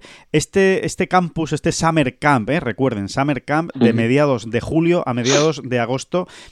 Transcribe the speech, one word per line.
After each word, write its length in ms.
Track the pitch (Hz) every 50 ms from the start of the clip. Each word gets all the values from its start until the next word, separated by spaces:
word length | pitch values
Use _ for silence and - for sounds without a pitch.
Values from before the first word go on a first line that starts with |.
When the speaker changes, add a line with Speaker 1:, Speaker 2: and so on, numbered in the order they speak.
| - - - - - _ -
Speaker 1:
este, 540 | 156 - - - 196 190 190 190 170 -
este 220 | 156 - - 185 -
campus, 440 | - 185 180 160 - 165 160 147 156
este 200 | 143 - 170 -
Summer 460 | - 170 165 160 160 139 127 - _
Camp, 300 | - 147 143 127 104 107
eh, 100 | 139 175
recuerden, 480 | - 120 101 - 131 131 117 104 98 95
Summer 360 | - 135 135 147 147 123 -
Camp 280 | - 143 156 165 170 -
de 140 | 135 120 113
Speaker 2:
Ujú. 80 | 113
Speaker 1:
mediados 540 | 113 113 117 127 143 147 143 131 113 104 113
de 100 | 107 117
julio 420 | - - - 165 170 165 175 175 -
a 80 | 127 120
mediados 460 | 120 117 123 139 143 147 160 151 143 131
de 160 | 131 123 123
agosto, 480 | 117 110 127 131 - - - 175 180 - - - - -